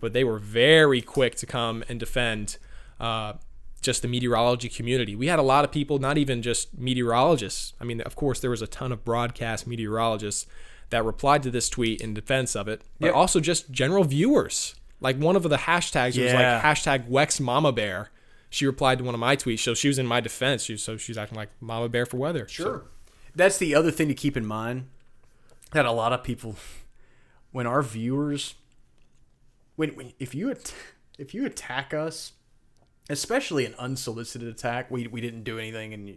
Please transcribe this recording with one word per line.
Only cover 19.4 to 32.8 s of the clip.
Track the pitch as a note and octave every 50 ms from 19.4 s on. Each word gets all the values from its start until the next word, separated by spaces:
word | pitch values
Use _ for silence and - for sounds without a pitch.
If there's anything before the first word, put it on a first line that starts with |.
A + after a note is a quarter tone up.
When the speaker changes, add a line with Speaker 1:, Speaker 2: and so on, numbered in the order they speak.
| - B2 A2+ A2
Speaker 1:
so | - B2 A#2
she | - - C#3
was | C#3 C3+
in | C3
my | A#2 A#2 B2
defense. | A2+ A2+ - - B2+ C3+ C#3 A2 -
She, | - A2
so | G#2 - - A2
she's | G#2+ - - A2+ A2
acting | G#2 G#2 A2
like | A2 G#2+ - - -
Mama | A#2 A2+ A2+ A2+ A#2+ A#2
Bear | A#2+ A#2+ A#2+
for | - - B2
weather. | C3+ D#3+ F3 C#3+ G#2 -
Speaker 2:
Sure. | - - E3+
Speaker 1:
So. | A#3 B3+ A#3+ - - - - - - - - - - -
Speaker 2:
That's | D#3+ F3+ G3 F#3+ -
the | F#3 D#3 C#3+
other | D3 D#3+ E3
thing | D#3+ - D#3+ D3
to | C#3
keep | - - - -
in | B2+ A2
mind, | G#2+ G#2+ A2 A2+ A#2 B2 B2+ B2+ - - - - - - - - - _ _ - - - - - -
that | - D3+ C3
a | A#2+
lot | A#2 A2+ A2 A#2
of | B2+ B2+
people, | - B2+ A#2+ - - A2+ G#2 - - - - - - - - - - _ _ _ - _ _ _ _ _
when | - C3 A#2+
our | A#2 B2 D3
viewers, | C#3+ A2+ G#2+ A2+ A2+ A#2+ C3+ C#3+ D3 D3 C#3+ C#3 - - - - _ _ _ - - _ _ _ - _ _ _ _ _ _ _ _ _ _ _ _ _ _
when, | - D#3+ D3 -
when, | - B2+ B2 - _
if | C3+ - -
you | C#3+ G#3 C#4
at-, | B3+ - - - - - - - _ _ _ _ _ -
if | C#3 - -
you | G#3+ C#4
attack | - - - - - B2+ C3+ C#3 -
us, | - D3+ D#3 E3 D#3+ - - - - _ _ _ _ _ _ _ _ _